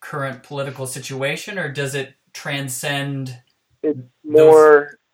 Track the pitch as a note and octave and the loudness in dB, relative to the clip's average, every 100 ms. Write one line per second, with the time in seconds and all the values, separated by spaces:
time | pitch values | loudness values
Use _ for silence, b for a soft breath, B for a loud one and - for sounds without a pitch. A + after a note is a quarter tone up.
0 | - D3 C3+ B2 - C#3+ C#3 B2+ B2+ C#3 | -14 -10 -8 -10 -12 -10 -10 -10 -12 -12
1 | B2+ C3 C#3 E3 - G3 D3 C#3 C#3 C3+ | -12 -8 -6 -6 -10 -10 -8 -8 -8 -8
2 | C3 _ _ - D#3 C#3 C3+ - D3 C#3+ | -10 _ _ -16 -10 -8 -8 -8 -6 -6
3 | C#3+ C3+ B2+ B2 _ _ _ _ D#3 C3 | -6 -8 -10 -14 _ _ _ _ -6 -6
4 | - _ D#3 D3+ D#3 D#3 D#3 D3 D3 - | -10 _ 0 6 8 8 8 6 2 -14
5 | _ | _